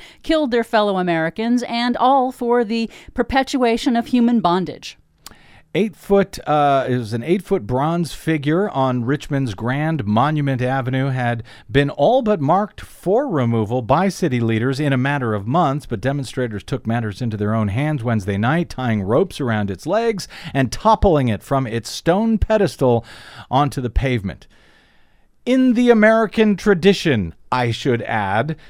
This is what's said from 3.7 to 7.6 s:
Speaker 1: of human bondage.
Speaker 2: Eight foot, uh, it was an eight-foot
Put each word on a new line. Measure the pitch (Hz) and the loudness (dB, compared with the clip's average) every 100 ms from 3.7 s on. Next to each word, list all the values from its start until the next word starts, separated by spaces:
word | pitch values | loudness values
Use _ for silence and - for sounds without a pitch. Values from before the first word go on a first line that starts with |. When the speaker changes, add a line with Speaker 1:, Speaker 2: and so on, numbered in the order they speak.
| 233 269 233 | 2 0 0
Speaker 1:
of | 233 | 2
human | 247 233 240 | 2 4 2
bondage. | 170 180 170 - - - _ _ - - - - _ 160 | 2 0 -2 -8 -16 -20 _ _ -20 -20 -20 -20 _ -2
Speaker 2:
Eight | 214 - | -2 -4
foot, | - 196 196 - - | 2 2 2 -4 -2
uh, | 151 143 135 127 | 2 4 2 0
it | 127 | -2
was | 107 | -2
an | 117 | -4
eight-foot | 139 190 - 196 | -2 -2 0 -4